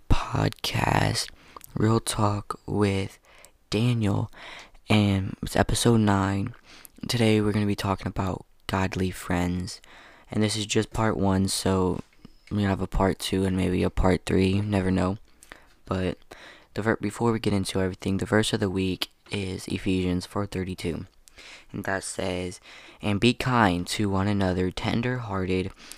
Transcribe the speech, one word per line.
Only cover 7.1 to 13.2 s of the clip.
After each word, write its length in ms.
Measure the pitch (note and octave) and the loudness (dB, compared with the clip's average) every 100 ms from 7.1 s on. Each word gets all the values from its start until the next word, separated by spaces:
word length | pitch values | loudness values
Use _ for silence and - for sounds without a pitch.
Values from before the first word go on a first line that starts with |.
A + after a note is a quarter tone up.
| A#2 A2+ G#2+ | 2 4 4
we're 100 | G#2 | 2
gonna 160 | G#2 G2+ | 0 0
be 80 | |
talking 320 | G2+ G2+ F#2+ F#2+ | -2 -2 -2 -4
about 400 | G2+ G2 - - _ - | -4 -4 -6 -10 _ -2
godly 420 | F#2+ F#2+ F2+ F#2+ | 0 0 0 -2
friends, 680 | - - F2 F2+ F2+ F2+ - - - - - - | -4 -4 -2 0 -2 -6 -12 -18 -20 -20 -20 -6
and 100 | G#2+ | 0
this 140 | G#2+ | 0
is 120 | G#2+ G#2 | -2 -2
just 260 | G#2+ G#2+ | 0 0
part 240 | - A2 F2+ | 0 0 2
one, 320 | G2 F#2+ F#2+ | 2 2 2
so 500 | - F#2+ F#2+ F2+ - - _ - - - | 0 0 2 0 -2 -8 _ -20 -20 -6
we're 100 | G#2 | -2
gonna 100 | G2+ | 0
have 120 | G2 | 0
a 60 | F#2 | -2
part 320 | - F#2+ | 2 2
two 260 | - | 0